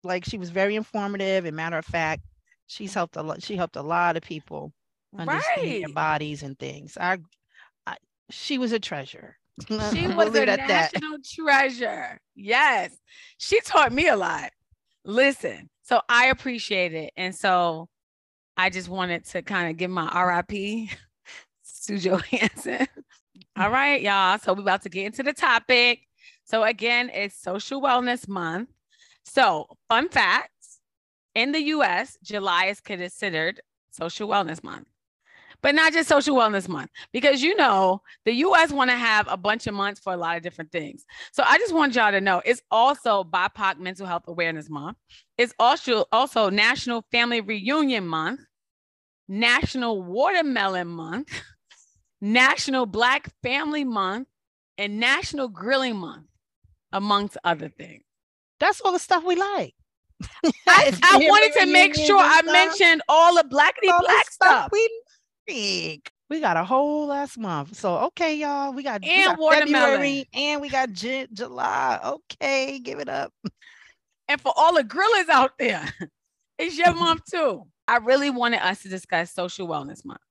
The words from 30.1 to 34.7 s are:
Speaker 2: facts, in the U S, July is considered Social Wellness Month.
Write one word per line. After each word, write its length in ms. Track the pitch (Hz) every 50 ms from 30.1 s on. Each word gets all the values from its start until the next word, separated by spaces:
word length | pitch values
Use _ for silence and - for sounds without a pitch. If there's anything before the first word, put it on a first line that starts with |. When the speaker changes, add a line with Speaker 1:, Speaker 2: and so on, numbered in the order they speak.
Speaker 2:
facts, 680 | - 269 214 185 190 254 - - _ _ _ - - _ _ _ _ _ _ _ _ _ _ _ _
in 180 | 220 233 269 285
the 100 | 311 302
U 200 | 285 311 302 277
S, 360 | 196 180 180 233 269 - _ _
July 440 | - 214 208 196 196 175 175 185
is 140 | 190 202 -
considered 840 | _ - 208 180 180 180 - - - 202 170 156 160 170 190 - - _ _ _ _ _
Social 380 | - - 165 170 - - 208 208
Wellness 340 | - 202 190 160 160 160 -
Month. 240 | -